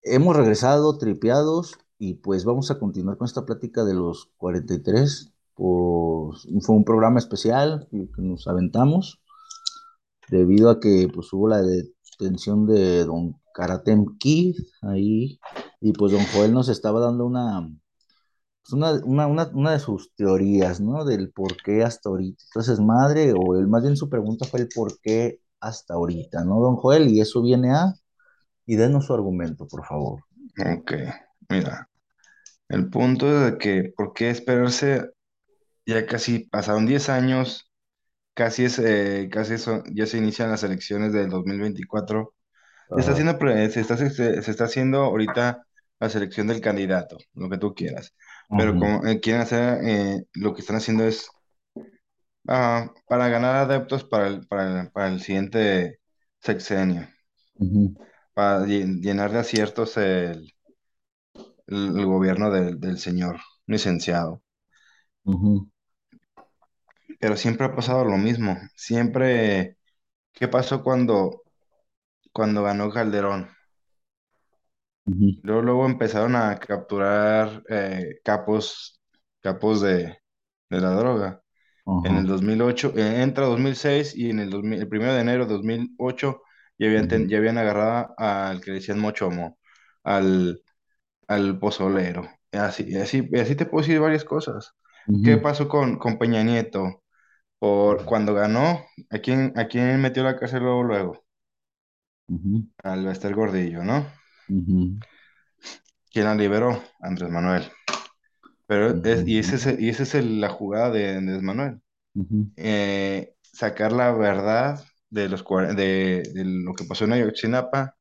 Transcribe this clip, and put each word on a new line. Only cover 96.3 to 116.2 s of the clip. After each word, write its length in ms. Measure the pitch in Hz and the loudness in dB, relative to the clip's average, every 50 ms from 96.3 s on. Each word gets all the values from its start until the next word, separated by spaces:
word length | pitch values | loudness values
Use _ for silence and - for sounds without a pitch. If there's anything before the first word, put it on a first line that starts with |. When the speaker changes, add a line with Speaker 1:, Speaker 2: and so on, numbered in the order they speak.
| 117 110 | 2 2
Speaker 2:
Nieto? 600 | 107 113 120 117 110 110 - 98 95 92 95 _ _ _ _ _ _ _ _ _ _ _ _ _ | 2 2 2 0 -2 -2 -4 -4 -4 -4 -6 _ _ _ _ _ _ _ _ _ _ _ _ _
Por 380 | - 104 101 101 101 104 104 | 0 2 4 4 4 4 2
Speaker 1:
Ujú. 80 | 101 - | 2 0
Speaker 2:
cuando 260 | - 117 110 104 104 | -2 0 0 0 2
ganó, 540 | 101 101 104 107 107 117 139 165 175 165 - _ _ - - _ | 2 2 2 2 2 2 2 2 0 -2 -6 _ _ -20 -18 _
¿a 80 | 110 107 | -10 -6
quién, 340 | - 131 127 135 135 127 - 120 | -2 0 0 0 0 -2 -2 -4
a 80 | 113 | -6
quién 340 | - - 120 123 127 131 135 | -2 0 0 0 2 2 2
metió 220 | 135 131 127 131 | 2 0 0 0
a 100 | 131 131 | 0 0
la 60 | 127 127 | -2 -2
cárcel 240 | - 117 123 127 | -6 -4 -4 -2
luego, 200 | 123 127 123 123 | 0 0 2 2
luego? 420 | 123 120 110 101 95 90 82 - _ _ _ _ _ _ _ _ _ _ _ _ _ _ _ _ _ _ _ _ _ - | 0 0 0 -2 -2 -4 -8 -12 _ _ _ _ _ _ _ _ _ _ _ _ _ _ _ _ _ _ _ _ _ -8
Speaker 1:
Ujú. 380 | 87 85 82 98 101 113 113 - _ _ | -8 -6 -4 -2 -2 -2 -4 -6 _ _
Speaker 2:
Al 220 | - 95 95 95 95 | -10 -8 -6 -4 -4
Bester 300 | 95 95 95 - 101 101 | -4 -6 -6 -6 -4 -2
Gordillo, 500 | 104 110 - 95 92 90 85 82 85 87 | -2 -2 -2 0 -2 -2 -2 -4 -6 -4
¿no? 220 | 95 123 147 143 143 - _ _ _ _ _ _ - | -2 -2 -2 -2 -6 -12 _ _ _ _ _ _ -4
Speaker 1:
Ujú. 500 | 98 95 87 85 90 92 90 90 95 104 107 _ _ _ _ _ _ _ _ _ _ _ - - - - _ _ _ _ _ _ | -2 -2 0 2 2 2 2 0 -4 -8 -12 _ _ _ _ _ _ _ _ _ _ _ -20 -20 -20 -20 _ _ _ _ _ _
Speaker 2:
¿Quién 140 | _ 113 104 | _ 0 0
la 100 | 107 107 | 2 2
liberó? 460 | 107 104 98 101 107 117 123 117 110 - - _ _ | 2 2 2 2 2 2 0 -2 -2 -6 -14 _ _
Andrés 300 | - 92 92 87 90 87 | -10 -8 -8 -6 -6 -4
Manuel. 340 | 85 85 87 90 92 87 - - - - _ - - - - - _ _ _ _ _ _ _ - _ _ _ | -4 -2 0 0 0 0 -2 -6 -16 -14 _ -10 -10 -10 -12 -18 _ _ _ _ _ _ _ -20 _ _ _
Pero 380 | _ 107 101 104 113 123 170 - | _ 2 2 2 2 2 0 2
es, 220 | 110 113 90 87 | 2 2 2 2
y 120 | 87 113 110 | 2 0 0
ese 180 | 107 90 139 | 0 0 -2
es 100 | 127 120 | -2 0
Speaker 1:
Ujú. 80 | 135 127 | -2 -2
Speaker 2:
el, 100 | - 110 | 0 0
y 40 | 113 | -2
ese 140 | 113 123 139 | -2 -2 -4
es 100 | - - | -2 0
el, 260 | 143 123 113 110 107 | -2 0 0 0 0
la 80 | 104 101 | -2 -2
jugada 420 | 98 - 104 98 101 107 117 123 | -4 -6 -6 -4 -2 0 0 0
de 260 | 113 107 104 98 98 | 0 0 -2 -2 -2
Andrés 260 | 95 95 95 95 95 | -4 -4 -4 -4 -2
Manuel. 400 | 95 95 98 117 139 139 117 104 _ _ _ _ _ _ _ | -4 -4 -4 -4 -4 -6 -6 -10 _ _ _ _ _ _ _
Speaker 1:
Ujú. 360 | 101 95 90 110 107 104 101 - | -8 -6 -2 -2 -2 -2 -2 -6
Speaker 2:
Eh, 800 | - 80 110 107 104 101 101 101 98 98 98 98 95 - - _ _ | -8 -4 -2 0 0 0 0 -2 -2 -2 -2 -4 -6 -8 -12 _ _
sacar 500 | _ _ _ - 117 107 - - 107 110 | _ _ _ -4 -4 -4 -2 0 -2 0
la 200 | 113 123 123 123 | 2 2 2 2
verdad 720 | 120 113 107 101 98 95 98 107 110 117 127 143 143 143 - _ _ _ _ _ | 2 2 2 2 2 0 0 0 2 2 0 0 -4 -6 -12 _ _ _ _ _
de 180 | 107 104 101 95 | -6 -4 -4 -2
los 140 | 95 92 | -4 -6
cuare-, 320 | - - 98 92 92 80 101 | -4 -2 0 0 0 0 0
de, 480 | 98 98 95 95 95 95 92 92 90 | 0 0 0 0 0 0 0 0 -2